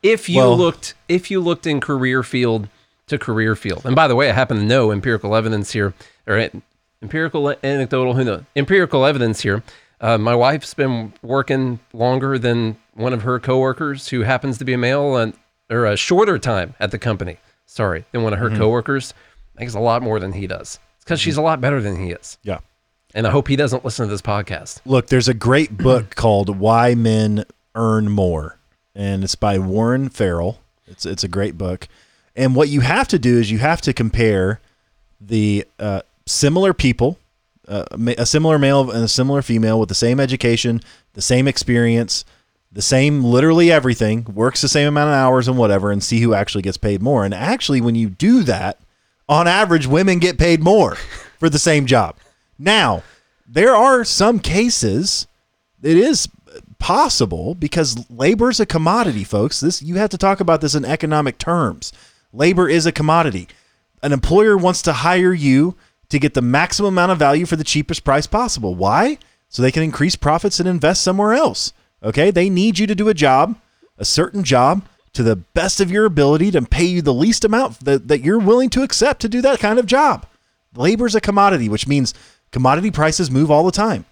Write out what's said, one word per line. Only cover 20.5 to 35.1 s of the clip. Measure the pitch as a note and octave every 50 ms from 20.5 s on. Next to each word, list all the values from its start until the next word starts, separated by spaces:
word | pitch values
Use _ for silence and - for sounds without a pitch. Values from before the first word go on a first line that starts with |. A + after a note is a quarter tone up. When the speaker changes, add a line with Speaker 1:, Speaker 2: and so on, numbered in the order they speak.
| F#2+ - - - - - _ _ _ _
Speaker 1:
It's | _
'cause | - E3+ D3+
she's | - E3+ D3 D3
a |
lot | D3+ D#3+ D#3+ C#3+
better | B2 C3+ C#3+ C3+
than | A2 G2+ F#2+ E2+ F#2+
he | F2
is. | F2 - _ - - _ _
Speaker 2:
Yeah. | G2+ F#2+ D2+ - _ _ _ _ _ _ _ _ _ _
Speaker 1:
And | G#2+ A2+
I | G#2+
hope | B2 C#3+ - -
he | C3+
doesn't | C3 D3 C3 A#2+ B2+ -
listen | B2+ A2 - A#2+
to | G#2
this | G#2 G2
podcast. | - - G#2 G2+ G2+ - G2 D#2 - - - - _
Speaker 2:
Look, | B2+ C3+ B2+ A#2+ -
there's | C#3 B2+ A#2+ C3
a | B2
great | A2 - A2+ B2+ C#3+ D#3+ - G#2+ G2
Speaker 1:
<clears throat> |
Speaker 2:
book | F2 B2+ B2+ B2+ A2+ - -
called | - - A2+ G#2+ G2 G2+ F#2 G2+ F#2+
Why | G2 A2 A2+ A#2 A#2+ A#2+ A#2+
Men | A#2 A2+ A2+ A2 A2 A2 G#2+ G#2 G#2 G#2 _ - _ _ _ _
Earn | A2+ A#2 A2+ A2 A2 G#2+ G#2
More, | G#2 G2+ F#2+ F2+ E2+ D#2 D2+ - - _ _ _ _ _ _ _ _
and | G2+ G2+ G2 G2 F#2+ F#2+
it's | F#2+ -
by | - - G#2 G2+ F#2+
Warren | F#2+ F#2 F#2 G#2+ A2+ A#2 B2 C3 C3+ C3
Farrell. | - - A#2 F#2 F2 E2+ E2+ F#2 A2+ - _ _ _ _ _ _
It's, | G2+ _ -
it's | E2+ G2 F#2+ -
a | F#2+
great | E2+ G2 G2 G#2 D2+ E2
book. | G2 F2+ F2+ F#2 - - _ _ _ _ _ _ _ _ _
And | - C3 C3 C3
what | B2+ D#3 C#3+
you | C#3+ C#3+
have | B2 C3 E3 A3+ C4+ -
to | - E3
do | A2 B2 A#2+ A#2+
is | A#2 G2+
you | A2 G#2+
have | A#2+ D3+ E3+ E3
to | - - -
compare | - A#2+ A2 - A2 A#2 A2+ G#2 F#2+ F#2 F#2+ G#2+ - _ _ _ _ _ _ _ _ _ _